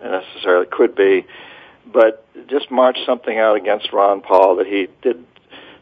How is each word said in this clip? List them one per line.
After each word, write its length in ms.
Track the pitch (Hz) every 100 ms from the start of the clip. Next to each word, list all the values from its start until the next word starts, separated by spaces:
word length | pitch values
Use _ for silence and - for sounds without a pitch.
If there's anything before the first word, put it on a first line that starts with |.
necessarily. 640 | - 92 - - 98 90 90
It 40 |
could 240 | - 123 -
be, 300 | 98 95 - - - - - _ -
but 340 | 123 110 - _ - 120
just 240 | 135 -
march 280 | 127 127 127 -
something 320 | 123 - 110
out 180 | 110 107
against 340 | 98 104 -
Ron 300 | 107 101 98
Paul 360 | - 92 95 92
that 100 | 98
he 200 | 101 92 _
did. 240 | 131 85 85 _ _ - - -